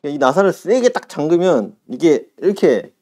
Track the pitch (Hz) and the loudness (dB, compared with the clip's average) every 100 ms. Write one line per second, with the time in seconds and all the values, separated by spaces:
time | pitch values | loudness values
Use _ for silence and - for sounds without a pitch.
0 | 143 143 131 156 196 - 170 254 240 - | -10 -2 0 2 0 -2 -2 0 0 -2
1 | - - 147 170 180 143 101 - _ 127 | -10 -6 0 0 2 0 -2 -12 _ -2
2 | 165 139 - _ 180 196 165 110 - _ | 0 0 -2 _ -4 0 0 0 -4 _